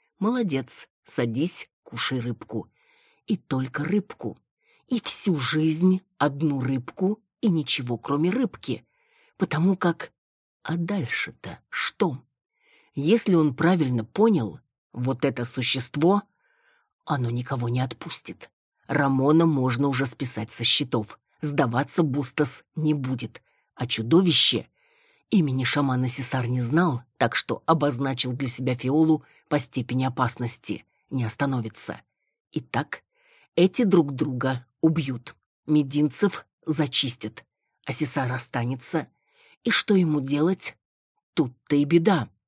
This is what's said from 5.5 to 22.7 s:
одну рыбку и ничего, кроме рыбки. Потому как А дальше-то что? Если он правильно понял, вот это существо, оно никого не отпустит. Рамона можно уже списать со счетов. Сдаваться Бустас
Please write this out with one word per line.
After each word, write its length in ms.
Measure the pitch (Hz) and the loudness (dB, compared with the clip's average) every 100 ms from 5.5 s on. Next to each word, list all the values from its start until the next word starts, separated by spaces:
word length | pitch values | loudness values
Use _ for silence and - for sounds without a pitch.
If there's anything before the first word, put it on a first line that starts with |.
| 156 160 156 185 185 - - | 0 2 4 4 2 -2 -2
одну 420 | 147 139 156 139 | -2 0 -2 0
рыбку 600 | 127 131 127 - 185 214 _ _ | 0 -2 -4 -4 -2 -2 _ _
и 80 | 226 | 0
ничего, 480 | 165 135 - 123 117 | 0 0 -2 -2 -6
кроме 340 | - 143 170 | -4 0 0
рыбки. 540 | 226 247 - - 117 - _ _ _ _ - | 0 -2 -4 -8 -8 -10 _ _ _ _ -6
Потому 400 | - 156 180 185 | -2 2 2 2
как 340 | 185 165 - _ _ _ _ _ | 0 -2 -8 _ _ _ _ _
А 140 | - 175 | -6 -4
дальше-то 840 | 170 202 123 - - - 101 - _ | -2 -4 -4 -4 -6 -10 -16 -16 _
что? 480 | - - - 185 127 - _ _ _ _ _ _ - | -6 -6 -2 -2 -2 -12 _ _ _ _ _ _ -4
Если 400 | 147 226 - 170 | 2 2 4 4
он 180 | 151 | 4
правильно 500 | 127 160 185 135 120 | 2 2 4 2 0
понял, 560 | 110 - 226 180 110 76 _ _ _ | -2 2 4 4 -2 -8 _ _ _
вот 340 | 123 123 127 139 | -6 -4 0 -2
это 180 | 131 120 | -2 -4
существо, 760 | - 123 135 - 147 165 202 - _ _ _ _ _ _ _ - | -2 -2 -2 -2 0 2 2 0 _ _ _ _ _ _ _ -4
оно 240 | 143 117 | -2 -2
никого 400 | 120 123 135 120 | -4 -4 -4 -2
не 120 | 123 | -2
отпустит. 680 | 127 - 160 - - - - _ _ _ - | -4 -6 -6 -6 -6 -12 -18 _ _ _ -4
Рамона 580 | 156 139 135 135 160 165 | 0 2 2 4 6 4
можно 420 | 143 127 120 143 | 2 0 0 0
уже 180 | 131 135 | 0 -2
списать 460 | - 131 - 110 | -2 -4 -4 -4
со 120 | - | 0
счетов. 560 | 123 - 131 120 104 - _ _ | 2 2 2 -2 -4 -10 _ _
Сдаваться 640 | 151 143 127 120 147 - | -2 2 2 0 0 0
Бустас 600 | 156 135 135 - 139 - - | 0 0 -2 0 0 -2 -6